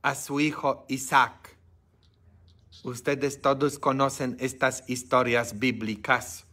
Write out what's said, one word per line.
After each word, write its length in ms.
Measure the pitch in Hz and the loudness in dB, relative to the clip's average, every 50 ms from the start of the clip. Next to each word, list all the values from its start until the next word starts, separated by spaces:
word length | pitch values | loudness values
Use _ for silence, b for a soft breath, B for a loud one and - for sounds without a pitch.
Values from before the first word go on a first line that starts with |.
| - | -2
a 120 | 151 139 | -2 -4
su 240 | - - - 143 143 | -4 -6 -4 0 0
hijo 440 | 147 156 147 - - 139 131 - - - | 0 0 0 0 0 0 0 0 -4 -6
Isaac. 680 | 131 131 - - 156 139 123 113 - - - - - _ _ _ _ _ _ _ _ _ _ _ _ _ _ - _ _ _ _ _ _ _ _ - - - | -6 -6 -4 4 6 6 6 6 0 -14 -20 -20 -20 _ _ _ _ _ _ _ _ _ _ _ _ _ _ -20 _ _ _ _ _ _ _ _ -20 -14 -10
Ustedes 560 | 127 127 117 - - 143 135 139 139 139 - | -10 -10 -6 -2 -2 -2 0 0 -4 -4 0
todos 380 | - 139 139 135 143 143 - - | 2 2 2 4 2 0 0 0
conocen 580 | - 147 135 135 139 139 131 - 143 127 120 - | 0 0 2 2 2 0 0 -2 -4 -4 -4 -4
estas 460 | 127 131 - - 139 131 123 - - | -6 -6 -2 0 0 0 0 -2 -8
historias 720 | - 127 123 123 - - 127 127 120 117 120 117 117 110 104 | -8 -8 -8 -4 2 2 2 4 4 2 0 0 -2 -4 -2
bíblicas. 840 | 113 127 117 107 110 110 107 101 - - 131 120 - - - - - _ | 0 0 0 0 -4 -6 -6 -6 0 0 0 0 0 -6 -14 -16 -18 _